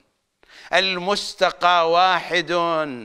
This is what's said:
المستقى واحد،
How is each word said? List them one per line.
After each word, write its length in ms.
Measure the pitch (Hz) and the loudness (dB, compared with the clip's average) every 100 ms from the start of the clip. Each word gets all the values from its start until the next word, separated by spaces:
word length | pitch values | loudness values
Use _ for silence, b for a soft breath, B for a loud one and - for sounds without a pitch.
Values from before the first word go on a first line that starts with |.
| _ _ _ _ B B B | _ _ _ _ B B B
المستقى 1160 | 165 190 180 175 202 - - 180 170 175 175 165 | 0 0 -4 -2 -4 -4 -2 -2 2 2 4 2
واحد، 600 | 170 185 175 - 170 151 175 170 160 151 123 | 2 2 0 -2 -4 -2 -2 0 -2 -4 -8